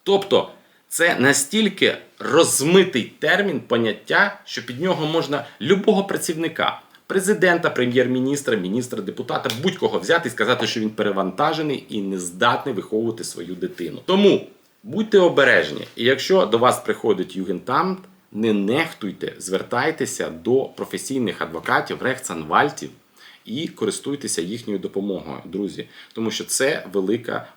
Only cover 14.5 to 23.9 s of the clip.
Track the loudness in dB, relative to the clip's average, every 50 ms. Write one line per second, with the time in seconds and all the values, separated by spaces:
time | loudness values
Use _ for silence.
14.5 | -14 _ _ _ _ _ -14 -6 -4 -4 0 4 6 6 6 8 6 6 6 8
15.5 | 6 6 4 2 -4 -8 -10 -12 -8 0 2 2 2 2 2 2 4 4 4 4
16.5 | 4 4 4 4 4 2 -2 -4 -4 0 0 0 0 0 -2 -4 -6 -6 -6 -6
17.5 | -6 -6 -4 -2 -2 0 0 0 -2 -6 -10 -16 _ _ _ _ -6 -2 0 2
18.5 | 2 2 0 0 0 0 -2 -4 -6 -8 -10 -10 -8 -8 -10 -10 -10 -10 -6 -4
19.5 | -4 -4 -4 -4 -4 -2 -2 -2 -2 -4 -6 -6 -6 -6 -6 -8 -8 -6 -2 0
20.5 | 2 2 0 -2 -6 -10 -10 -8 -8 -10 -8 -6 -4 -2 -2 -2 -4 -4 -8 -8
21.5 | -8 -6 -4 0 0 0 0 -2 -6 -4 -4 -4 -4 -4 -6 -8 -8 -8 -6 0
22.5 | 2 2 2 2 -2 -6 -12 -14 -14 -18 _ _ _ _ -20 -20 -20 _ _ -10
23.5 | -8 -6 -6 -8 -6 -4 -4 -4